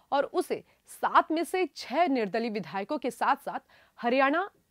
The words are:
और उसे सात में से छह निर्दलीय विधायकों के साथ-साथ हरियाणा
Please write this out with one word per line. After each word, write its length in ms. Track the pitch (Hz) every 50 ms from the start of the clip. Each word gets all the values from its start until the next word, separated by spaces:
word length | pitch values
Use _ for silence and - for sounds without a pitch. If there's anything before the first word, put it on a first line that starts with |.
| _ _
और 120 | - 285 -
उसे 400 | - - 370 - - 214 - - _ _ _ _ -
सात 440 | - - - 190 202 311 - -
में 120 | 320 320 339
से 220 | - - 370 370 285 -
छह 320 | - - - 233 311 359 311
निर्दलीय 420 | 277 247 220 196 175 226 226 240
विधायकों 480 | 208 214 170 147 160 196 202 - 302 302
के 140 | - 247
साथ-साथ 480 | 226 - - 220 277 - - 185 175 - - _ _ - _ _ _ -
हरियाणा 480 | - 240 247 277 269 269 294 339 392 - - _ _ _